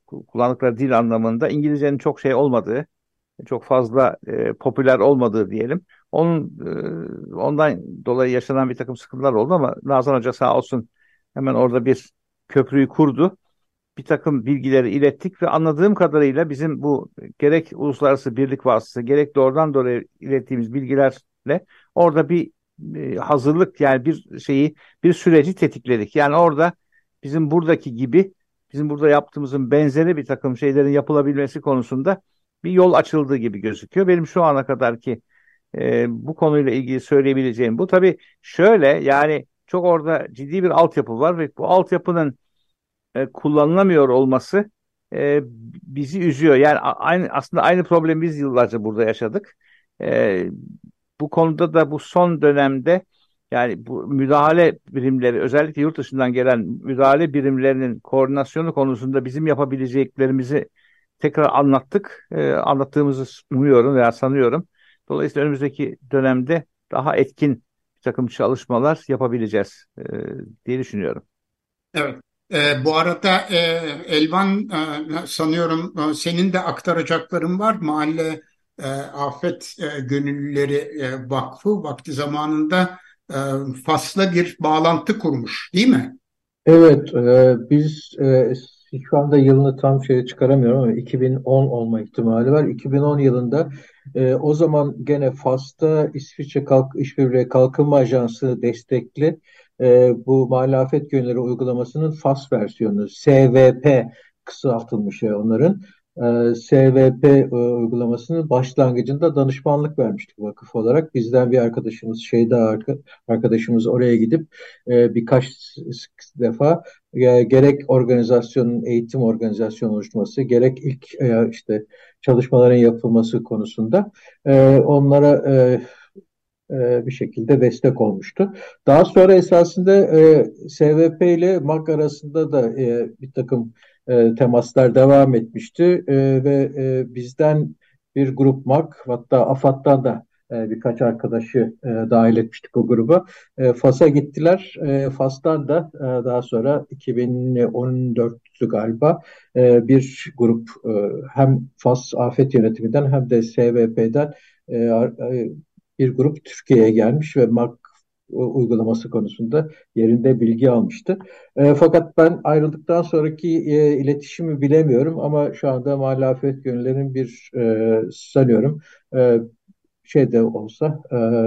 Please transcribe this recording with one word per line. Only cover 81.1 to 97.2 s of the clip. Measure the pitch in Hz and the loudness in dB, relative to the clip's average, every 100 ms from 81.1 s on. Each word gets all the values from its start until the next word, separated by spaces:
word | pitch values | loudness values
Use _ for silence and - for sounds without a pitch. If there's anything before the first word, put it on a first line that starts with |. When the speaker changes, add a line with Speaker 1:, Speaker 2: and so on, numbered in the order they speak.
| 131 127 | -10 -6
Speaker 2:
Vakfı | 135 127 - 202 208 | -6 -6 -6 -4 -4
vakti | 151 131 - | -4 -12 -10
zamanında, | 139 147 151 151 156 156 180 185 - _ _ - | -8 -6 -4 -4 -2 0 0 -2 -4 _ _ -12
e, | 135 139 135 139 127 - | -8 -6 -6 -8 -8 -4
Fas'la | 277 - 196 190 | -4 -4 -2 -2
bir | 175 175 - | 0 -2 -4
bağlantı | 156 156 165 165 - 208 | -2 0 2 0 -2 -2
kurmuş, | 165 131 113 - - | -2 -2 -6 -12 -4
değil | 180 254 | 0 2
mi? | - - - _ _ _ _ - | 2 0 -12 _ _ _ _ 6
Speaker 3:
Evet, | 165 165 139 - | 8 8 6 0
e, | 120 120 127 127 117 113 | -2 4 6 6 4 0
biz, | 147 156 151 - - | 0 0 -6 -12 -4
e, | 135 131 117 131 - _ _ 135 - | 2 2 2 -2 -12 _ _ -16 -4
şu | 147 | -2
anda | 143 143 | 2 4
yılını | 135 135 139 135 | 6 4 2 0
tam | 139 135 | 0 0
şeye | 135 127 123 | 0 -2 -2
çıkaramıyorum | - 131 139 120 131 | -2 2 2 2 2
ama | 120 | 0
iki | 113 - 131 | -2 -4 -4
bin | 131 131 | -2 -2
on | 127 135 135 | 0 0 0
olma | 120 113 113 | -2 -4 -4
ihtimali | 104 - 113 113 123 | -6 -4 -2 0 2
var. | 151 | 0
İki | 147 - 139 | 0 -4 -4
bin | 139 | -2
on | 147 143 | 0 0
yılında, | 135 123 123 143 165 - - _ - | 0 0 -2 -4 -4 -8 -20 _ -10
e, | - 127 | -4 -2
o | 131 147 | 0 -2
zaman | 151 160 151 143 - | 0 0 0 -2 -4
gene | 139 147 135 | -4 -2 -2
Fas'ta | 135 131 131 - - 156 156 151 | -4 -2 -4 -6 -4 -2 0 -2
İsviçre | 139 - - 139 143 | -6 -14 -14 -8 -6
Kalk-, | 139 135 131 - | 0 2 0 -4
İşbirliği | 135 - | -6 -2